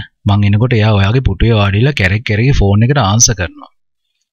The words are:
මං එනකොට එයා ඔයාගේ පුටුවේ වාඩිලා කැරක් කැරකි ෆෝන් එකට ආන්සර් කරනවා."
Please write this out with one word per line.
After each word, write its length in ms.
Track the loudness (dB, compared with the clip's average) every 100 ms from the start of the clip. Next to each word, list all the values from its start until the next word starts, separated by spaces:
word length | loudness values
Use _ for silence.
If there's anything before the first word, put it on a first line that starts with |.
| -10 _
මං 220 | -2 0
එනකොට 300 | 2 0 0
එයා 180 | 0 0
ඔයාගේ 300 | 0 0 0
පුටුවේ 340 | -2 0 0 2
වාඩිලා 360 | 0 0 0
කැරක් 320 | 0 -2 -2
කැරකි 280 | -2 -2 0
ෆෝන් 300 | 2 2 2
එකට 180 | 2 0
ආන්සර් 340 | 0 0 0
කරනවා." 360 | -2 -8 -12 -20 _ _ _ _ _ _